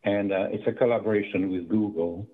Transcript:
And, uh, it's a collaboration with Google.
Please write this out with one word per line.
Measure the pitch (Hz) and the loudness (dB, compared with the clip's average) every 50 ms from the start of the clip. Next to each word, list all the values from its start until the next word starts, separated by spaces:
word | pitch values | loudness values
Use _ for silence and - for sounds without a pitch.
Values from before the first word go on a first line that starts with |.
| - | 0
And, | 104 101 101 101 98 | 0 0 2 2 0
uh, | 95 92 101 - | 0 0 0 0
it's | - - - | -2 -2 -2
a | 123 | -2
collaboration | 113 - 135 120 117 110 101 110 107 104 101 - - 92 92 95 | 0 2 2 2 2 2 2 2 0 0 0 0 -2 -2 0 0
with | 92 90 85 | -2 -4 -2
Google. | 80 104 110 107 101 85 82 85 85 85 90 104 - | 0 0 2 2 0 0 -2 -2 -2 -4 -6 -10 -14